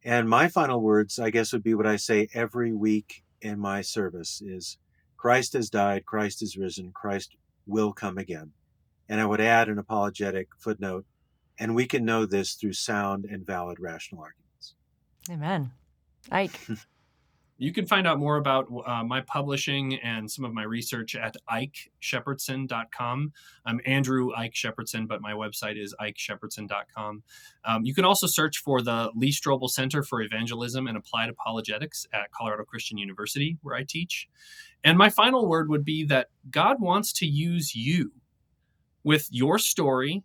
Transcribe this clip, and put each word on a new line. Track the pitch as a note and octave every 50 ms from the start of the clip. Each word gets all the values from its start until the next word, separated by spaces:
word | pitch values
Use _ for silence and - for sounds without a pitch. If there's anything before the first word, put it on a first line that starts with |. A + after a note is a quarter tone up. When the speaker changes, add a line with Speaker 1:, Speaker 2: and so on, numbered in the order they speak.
| _
Speaker 1:
And | B2 A#2+ A#2+ A#2 A2+
my | A2+ A#2+ D#3 F3
final | - F#3+ D#3+ C3+ B2+ A#2+
words, | A2 G#2+ G#2+ G#2+ G#2+ G2+ - -
I | A#2 A2+
guess, | A2 A#2 A2+ - -
would | A#2
be | G2+ A2+ A2+
what | G#2 G#2+
I | A2 G#2+
say | G2+ - - A#2 G#2 G#2+ G#2+ -
every | A#2 A#2 A2 - B2 A#2+ A#2 A2+
week | G#2+ G#2 A2 G#2+ G#2+ G#2 _ - - _ _ _ _
in | - A2 G#2 G#2
my | G2+ G2+ G2 G2+
service | F#2+ - - A2+ G2+ F#2 E2+ F2 E2 - - - -
is, | G2+ F#2 F#2 F2+ - - _ _ _ _ _ _ _ _
"Christ | _ - A#2+ B2 B2+ B2 - -
has | C3+ A2+ G#2
died, | - G#2+ G2+ G2+ G2+ G2 - -
Christ | - G#2+ G#2 G2+ - -
is | A2+ G2+ - F#2+
risen, | G2 F#2 E2+ - F#2 F2+
Christ | F#2+ - - G#2 G2 G2 F#2 - _ _ _ _ _ _ _ -
will | G2+ A2 G#2+ G#2 G2+
come | - - G2 F2+ F#2+
again." | F#2+ E2+ F2 D#2 D#2 D2+ D2+ _ _ _ _ _ _ _ _ _ _ _
And | G#2+ G#2+
I | A2 G2+
would | G#2 G#2
add | A2 A2+ A#2 A2+ A2+ G#2+
an | G#2+ G#2
apologetic | F#2+ _ A2 G#2+ G2+ G2+ F2+ - G#2 G2 F#2 F#2+ F#2 _ - _
footnote, | - A2+ G#2+ G#2+ G2+ G2 F#2 F#2+ G2+ _ _ _ _ _ _ _ _ _ _ -
"And | A#2 A2 A2+
we | A#2+ C3
can | B2+ - C#3 A#2
know | A2+ A2+ A2+ A2
this | F#2+ F#2+ G2 F#2+ - -
through | - - G#2 F#2
sound | - - - A2 G#2 G2+ G2 G2 G2 G2
and | G2+ G#2 G#2 F#2
valid | F#2 F#2+ F2+ F2 F2+ F2 D#2+
rational | F2+ F2 E2 E2 - - - E2+ D#2
arguments." | - - _ _ _ _ _ - - _ _ _ _ _ _ _ _ _ _ _ -
Speaker 2:
Amen. | F3 D#3+ D3 D#3+ G3 E3+ C#3 B2 - _ _ _ _ _ _ _ _ _ _ -
Ike. | - F#3 G3 E3+ - - - -
Speaker 3:
<laughs> | A2+ G#2+ - _ _ _ _ _ _ _ _ _ _ _ _ _ _ _
You | B2 D3
can | F3 - F#3+
find | - G#3+ G3 F#3+ E3+
out | D#3 C#3+
more | C#3+ D3 D3 D3
about, | C#3+ C#3 C3+ C3+ C3+ C3 B2 A#2+ - B2+
uh, | A#2+ A#2 A2+
my | A#2 B2+ C3
publishing | C3+ - - D3 C#3+ C#3+ C#3 C#3 - - C#3 C#3 C#3 C3+ C3 -
and | - A#2 A#2 A2 G#2+ G#2+
some | - - C3
of | A#2+
my | A2 A2+ G#2+
research | G#2+ A2+ A#2 A2 - - A#2 A2+ A2 -
at | A2 A2+ A2 - - _ -
ike | A#2 A2+ C3 C#3+ _ - - _ _ _
shepherdson | - - - B2+ A#2+ C#3 C#3 - - - C3+ C3 C3+ B2+
dot | B2 A#2 A2+ A2+
com. | - - B2 A#2+ B2 C3+ D3 D3+ D3 - - - - _ _ A2+
I'm | A#2 A#2+ -
Andrew | C3 C3+ C#3 C#3 B2 C3 C3 B2+ B2 A#2
Ike | A#2 A#2 A#2+ -
Shepherdson, | - - A#2 A2 - A#2+ - - A2+ A2+ G#2+
but | A2+ G2+
my | G#2 G#2 G#2+
website | G#2+ A2 G#2+ G#2 - - G#2+ G#2+ G#2+
is | G#2 G2+ - -
ike | G#2+ G#2+ G2+ -
shepherdson | - - G#2 G2 - A2 - - G#2+ G2
dot | G2+ G2+ - _
com. | _ - G#2+ G#2+ G#2+ G#2+ - _ - - - - _ _ _
Um, | A2+ A2+ A2+ A2
you | B2+ C#3
can | G3 F3+
also | F#3 G3+ G3 -
search | E3+ - - D#3 D#3 D3+ -
for | - D3 C#3 B2+
the | A#2+ A#2+ A#2 A#2 A#2 A2 A2+
Lee | A2+ B2+ C#3
Strobel | C#3+ - - D3 C#3 C3 B2+ A#2+
Center | - - C3 C3 C3+ D3
for | C#3+ - - A#2 A2
Evangelism | G#2+ A2 A2 A#2 A#2 A#2+ A#2 A#2+ A#2+ A#2+ C3 C3 B2
and | A2+ G#2
Applied | G#2 - - A2+ A2+ A#2
Apologetics | A2+ _ - A2+ A2+ A2+ G#2+ A2 G#2+ G#2+ D3+ D#3 - - - -
at | - G#2+ G#2 G2+
Colorado | - - A#2 A2 G#2+ G#2+ G#2+
Christian | _ - A2+ - - A#2 G#2
University, | G2+ G2 F#2+ G2 G#2 G#2 - C#3+ C#3+ D#3 E3+ D#3
where | - C#3 B2
I | A#2+ C3 C#3
teach. | - D#3+ E3+ F3 - - - _ _ _ - - - - - - _ _ -
And | D3+ E3 F3+
my | G3+ G#3+
final | G#3 - G#3+ A#3+ C4 C4 A3+ F#3
word | D#3+ D#3+ D#3+ D3+
would | D3+ D3 C#3+
be | D3+ D#3 D#3 D#3
that | D3 C#3+ C3 B2 _ _ _ _ C3+
God | B2+ D3+ E3 G#3 C4+ C4
wants | G#3+ F3 F3 G3+ G3+ - - -
to | F#3+ D#3
use | D3 C#3+ D#3 E3+ E3+ F3 D3+ C#3+ -
you | A2+ A2+ C3+ E3 F3 C#3+ - _ - _ _ _ _ _ _ _ _ _ _ _ _ _ _ _ _ _
with | D3 D3+ D3+ D3 -
your | - A#2+ C3 C#3 E3+ A3
story | - - - - E3 C#3 C3 B2+ B2+ C#3+ E3 G3 G3